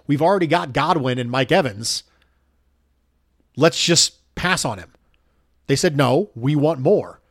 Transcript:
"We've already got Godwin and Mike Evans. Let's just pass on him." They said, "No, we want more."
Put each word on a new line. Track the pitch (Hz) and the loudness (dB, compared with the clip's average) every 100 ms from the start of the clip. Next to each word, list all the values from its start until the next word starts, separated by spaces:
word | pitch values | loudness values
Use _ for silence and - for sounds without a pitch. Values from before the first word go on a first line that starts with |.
| - | -4
"We've | 143 | 0
already | 165 202 160 | 2 2 2
got | 170 160 | 0 0
Godwin | 131 151 170 127 127 | -2 0 0 0 -4
and | 120 | -2
Mike | 127 127 | -2 2
Evans. | 175 135 101 117 - - _ _ _ _ _ _ _ _ _ _ _ _ _ _ - | 2 0 -6 -8 -8 -10 _ _ _ _ _ _ _ _ _ _ _ _ _ _ 0
Let's | 160 - | 0 2
just | - 165 - - _ | 0 2 0 -4 _
pass | - 175 180 | -6 -2 -2
on | 139 98 | -4 -8
him." | 82 _ _ _ _ _ _ _ - | -14 _ _ _ _ _ _ _ -4
They | 139 | 0
said, | 180 143 | 0 2
"No, | 127 139 208 | 2 2 0
we | 117 131 151 | -4 -2 0
want | 147 165 | 0 0
more." | 139 196 90 - _ | 2 0 0 -14 _